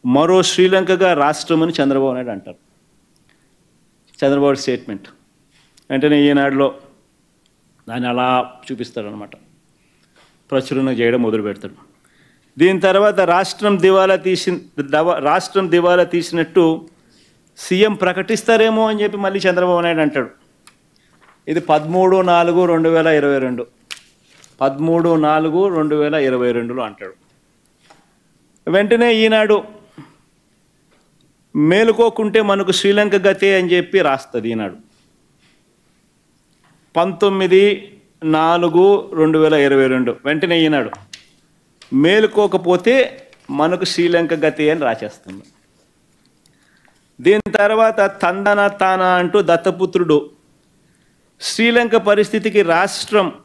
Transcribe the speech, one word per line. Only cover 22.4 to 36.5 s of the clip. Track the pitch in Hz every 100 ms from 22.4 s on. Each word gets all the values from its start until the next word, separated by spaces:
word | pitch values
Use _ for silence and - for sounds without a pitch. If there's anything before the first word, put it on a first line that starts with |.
| 170 175
రెండు | 180 165 160
వేల | 165 160
ఇరవై | 151 143 139
రెండు, | 127 123 120 _ _ - _ _ _ _ _ _
పదమూడు | 135 139 165 165 170 165
నాలుగు | 151 156 160 165 196 170
రెండు | 156 151
వేల | 147
ఇరవై | 156 135 127 123
రెండులో | 120 117 127
అంటాడు. | 110 101 95 92 _ _ _ _ _ _ _ _ _ _ _ _ _ _ -
వెంటనే | 185 202 233 240
ఈనాడు | 220 220 220 214 208 - - _ - - _ _ _ _ _ _ _ _ _ _ _ _ _ _ -
"మేలుకోకుంటే | 151 190 226 220 233 220 214 220
మనకు | 208 196 190
శ్రీలంక | 175 202 202 208
గతే" | 196 196 190 196 190
అని | 180
చెప్పి | 175 175 190
రాస్తది | 151 135 - 120 113
ఈనాడు, | 113 101 - _ _ _ _ _ _ _ _ _ _ _ _ _ _ _ _ _